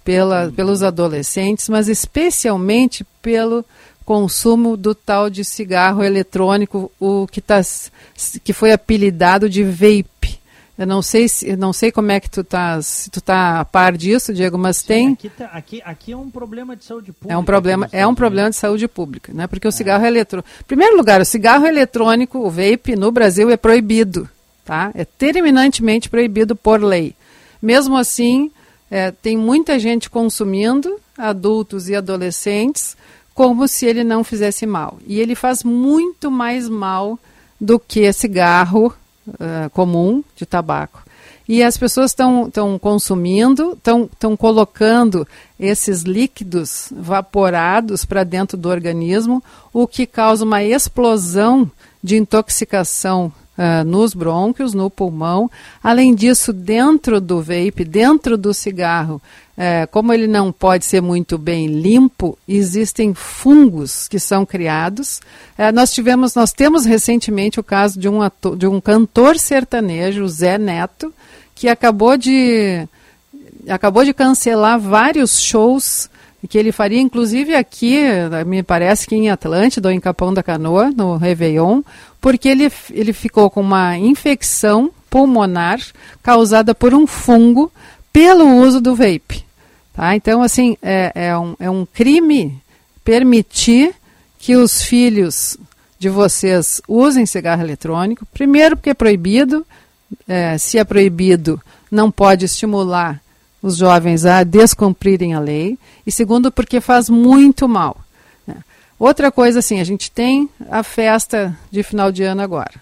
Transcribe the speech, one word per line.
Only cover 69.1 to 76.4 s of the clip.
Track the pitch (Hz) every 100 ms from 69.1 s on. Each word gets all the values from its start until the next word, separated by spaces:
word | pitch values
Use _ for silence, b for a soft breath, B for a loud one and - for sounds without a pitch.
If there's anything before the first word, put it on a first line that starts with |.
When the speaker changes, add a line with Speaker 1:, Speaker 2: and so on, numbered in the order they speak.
| - 262 320
Speaker 1:
sertanejo, | - 277 254 240 202 165 180 202
o | 196
Zé | 156 180 202
Neto, | 208 170 180 - 311 - b b b
que | - 240
acabou | 233 240 208 226 269
de, | 240 269 247 226 202 180 160 b b b _ 277 - - -
acabou | 185 208 202
de | 277
cancelar | 269 262 262 240 220 214 233
vários | 196 214 254 320 254 -
shows | - 226 226 262 - - - b b b